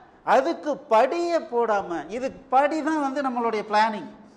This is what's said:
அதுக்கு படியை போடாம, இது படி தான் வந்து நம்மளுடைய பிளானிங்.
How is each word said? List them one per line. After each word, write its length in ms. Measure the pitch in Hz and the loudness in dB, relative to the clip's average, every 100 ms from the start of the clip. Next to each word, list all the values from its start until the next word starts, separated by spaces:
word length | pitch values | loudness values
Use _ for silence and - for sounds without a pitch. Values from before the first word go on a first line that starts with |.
| - _ | -20 _
அதுக்கு 560 | 156 233 294 - 302 269 - | 2 4 4 -2 -4 -6 2
படியை 500 | 220 262 339 339 330 | 4 4 0 0 -2
போடாம, 640 | 320 240 226 202 175 165 156 | -2 -2 0 0 -2 -8 -8
இது 240 | 240 254 - - | -8 -8 -8 0
படி 340 | 262 285 311 | 2 2 0
தான் 300 | 294 311 269 | -2 -2 -2
வந்து 100 | 277 | -4
நம்மளுடைய 400 | 269 240 233 214 208 | -4 -2 -2 -2 0
பிளானிங். 380 | 208 220 208 - - - | 2 2 -2 -10 -18 -20